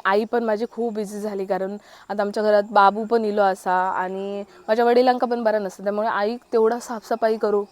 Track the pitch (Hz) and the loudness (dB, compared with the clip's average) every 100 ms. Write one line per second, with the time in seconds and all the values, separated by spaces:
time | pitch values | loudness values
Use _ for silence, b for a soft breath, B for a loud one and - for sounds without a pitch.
0 | 190 202 226 240 233 214 233 - 233 214 | 0 0 2 -2 0 -2 -4 -4 -6 -4
1 | 202 208 214 196 190 185 190 202 B B | -8 -8 -8 -8 -4 -4 -4 -8 B B
2 | B 202 202 214 214 208 208 208 196 202 | B -4 -2 0 2 4 4 6 4 4
3 | 220 233 214 208 196 190 196 185 185 - | 0 0 0 2 2 0 0 0 0 -2
4 | 185 190 196 202 202 B - 220 240 240 | -4 -6 -8 -8 -10 B -2 2 4 4
5 | 254 247 247 240 220 214 190 - 196 208 | 4 2 0 0 0 0 -4 -6 -6 -2
6 | 220 196 208 240 - 233 220 233 233 226 | -2 -2 -2 -4 -2 2 2 0 -6 -10
7 | - 226 226 220 214 208 202 | -6 -2 0 0 0 0 -2